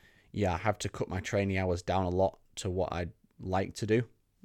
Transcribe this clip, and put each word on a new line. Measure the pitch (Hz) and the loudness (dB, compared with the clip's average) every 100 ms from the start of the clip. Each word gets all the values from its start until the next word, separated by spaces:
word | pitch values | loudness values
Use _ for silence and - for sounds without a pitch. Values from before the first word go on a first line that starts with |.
| - - _ | -20 -20 _
yeah, | - 92 | 0 0
I | 85 | 2
have | 107 104 | 0 -2
to | 98 | -4
cut | - - | -4 -4
my | 92 | -4
training | - 101 98 95 | -2 0 2 2
hours | 92 87 | 0 0
down | - 92 | 0 0
a | 90 | 2
lot | 90 95 - _ - | 2 2 0 _ -8
to | 98 | -4
what | 92 85 | -2 -2
I'd | 87 87 - _ - | -2 -6 -10 _ -12
like | 92 95 95 - | -2 0 0 -4
to | 107 | 2
do. | 113 117 _ _ _ | 2 2 _ _ _